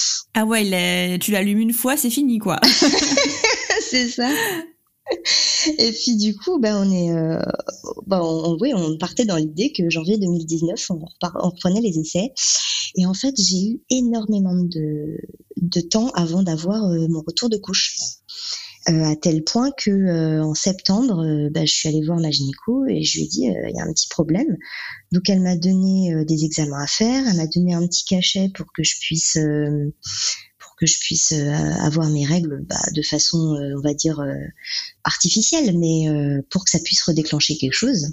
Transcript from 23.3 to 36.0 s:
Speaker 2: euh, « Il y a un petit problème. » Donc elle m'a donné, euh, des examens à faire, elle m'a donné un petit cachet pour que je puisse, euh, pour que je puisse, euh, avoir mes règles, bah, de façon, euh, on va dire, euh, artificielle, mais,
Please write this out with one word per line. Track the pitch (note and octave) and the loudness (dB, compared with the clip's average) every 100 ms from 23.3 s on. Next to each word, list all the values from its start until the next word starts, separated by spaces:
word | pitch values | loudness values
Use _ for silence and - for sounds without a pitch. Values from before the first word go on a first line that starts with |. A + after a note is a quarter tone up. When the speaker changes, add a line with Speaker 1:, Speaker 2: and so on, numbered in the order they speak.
| - - | -2 -2
Speaker 2:
euh, « | D#2+ A1 | -2 -4
Il | A1+ | -4
y | |
a | E3 | -2
un | |
petit | - - | -2 -2
problème. » | - D3+ F3+ D4+ E3 - - - - _ | -2 0 2 0 -2 -6 -14 -14 -16 _
Donc | F3+ F#3 | 0 2
elle | F#3+ | 2
m'a | F3+ F3 | 2 2
donné, | F3+ F#3+ F#3+ F#3+ F3+ | 2 2 4 2 2
euh, | D#3+ D#3 | 0 0
des | D#3 | 2
examens | D#3 D#3 D3 C#3 | 0 0 -2 -4
à | C#3+ | -4
faire, | - A3+ C4+ B3+ | 0 2 2 2
elle | E3+ | 2
m'a | D#3+ | 2
donné | F3 F3+ | 2 2
un | E3+ F3 | 2 0
petit | - | -2
cachet | - F#3 - F#3+ G3 | 0 0 2 0 -2
pour | F#3+ - - | -4 -8 -4
que | |
je | D#3 - | -2 -2
puisse, | - D#3+ - D#3+ | -2 -2 0 2
euh, | D3+ D3+ D3 D3 D3 - - - - - - _ | 2 0 0 0 -2 -6 -10 -6 -4 -6 -12 _
pour | - - | -20 -2
que | D#3+ | 0
je | - | 0
puisse, | - E3 - | 0 0 2
euh, | D#3 C#3+ D3+ D3+ D#3+ | 2 0 0 0 2
avoir | D3+ D#3+ D#3 | 2 2 2
mes | D3 C#3+ | 2 2
règles, | F3 D#3+ C#3 D3+ | 2 0 -4 -6
bah, | - - | -4 -2
de | D#3 | -2
façon, | - D3+ - E3 D#3+ D3 | -2 0 2 2 2 0
euh, | C#3+ C#3 | -2 -2
on | |
va | D3 | -2
dire, | D3 D#3+ D3 | 0 0 0
euh, | C#3 C#3 D3 - - - - - - | -4 -4 -8 -14 -10 -8 -8 -8 -6
artificielle, | - E3+ A3 G#3 E4 A#3+ E3+ | -2 0 2 2 2 2 2
mais, | E3 D#3+ | 2 2